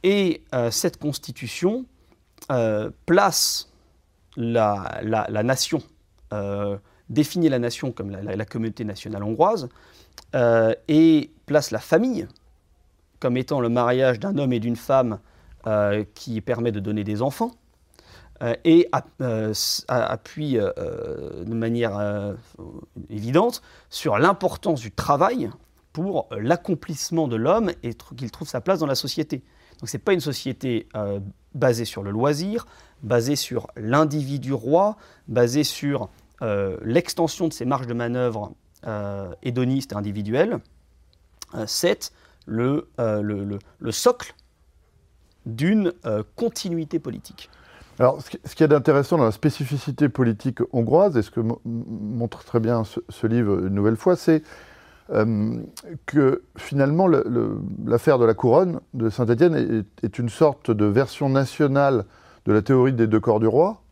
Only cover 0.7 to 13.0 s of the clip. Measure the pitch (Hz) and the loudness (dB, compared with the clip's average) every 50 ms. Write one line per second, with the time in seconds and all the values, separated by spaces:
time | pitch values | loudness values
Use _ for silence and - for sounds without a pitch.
0.7 | 110 - - 170 - - - 151 139 - - - 120 - - 117 - - 170 185 | -2 0 -2 -2 -4 -2 -6 -6 -6 -6 -10 -14 -14 -12 -12 -12 -8 -2 -2 0
1.7 | 220 254 262 _ _ _ _ _ _ _ _ _ _ _ - _ 139 123 113 110 | 0 -2 -6 _ _ _ _ _ _ _ _ _ _ _ -6 _ 0 0 2 0
2.7 | 107 104 107 - - _ _ - 170 190 202 196 156 - - - - - - _ | 0 -2 -4 -6 -10 _ _ 2 4 4 4 4 2 0 -2 -2 -2 -6 -8 _
3.7 | _ _ _ _ _ _ _ _ _ _ _ _ _ - 117 117 117 117 110 104 | _ _ _ _ _ _ _ _ _ _ _ _ _ -6 -4 0 2 2 4 2
4.7 | 101 101 95 - - - - 107 110 110 104 - 107 107 110 120 131 127 - - | 0 -2 -6 -8 -8 -8 -4 -2 -2 -2 -2 -2 -2 -2 0 0 0 0 0 -2
5.7 | - 147 - _ _ _ _ _ _ _ _ - 104 104 101 101 101 101 104 101 | -2 -4 -4 _ _ _ _ _ _ _ _ -10 -8 -8 -6 -6 -4 -4 -4 -4
6.7 | 101 98 _ _ _ _ _ - 117 151 151 147 - 180 170 156 135 123 120 120 | -6 -8 _ _ _ _ _ -4 0 0 0 0 0 2 2 2 2 2 -2 -2
7.7 | - - - 135 117 - 104 98 98 95 98 104 95 101 107 - - 123 113 113 | -4 -6 -8 -8 -8 -8 -10 -10 -10 -10 -8 -8 -6 -6 -6 -6 -6 -6 -6 -6
8.7 | 104 - 117 104 98 - - - 107 101 101 107 113 110 160 196 214 196 135 120 | -6 -6 -8 -8 -8 -10 -10 -10 -8 -6 -6 -6 0 2 2 2 2 -2 -6 -10
9.7 | _ _ _ _ _ _ - _ _ - - _ - 135 123 117 117 117 113 113 | _ _ _ _ _ _ -20 _ _ -20 -18 _ 0 2 4 4 4 4 4 4
10.7 | 110 - _ - 147 151 160 165 160 151 - - _ _ _ - 143 151 139 - | 2 -2 _ 2 4 6 6 6 6 4 2 -2 _ _ _ 0 0 0 0 0
11.7 | 110 107 - - 160 170 226 262 247 196 98 - _ _ _ _ _ _ _ _ | -6 -8 -2 2 2 2 2 2 -2 -4 -8 -10 _ _ _ _ _ _ _ _
12.7 | _ _ _ _ _ _ | _ _ _ _ _ _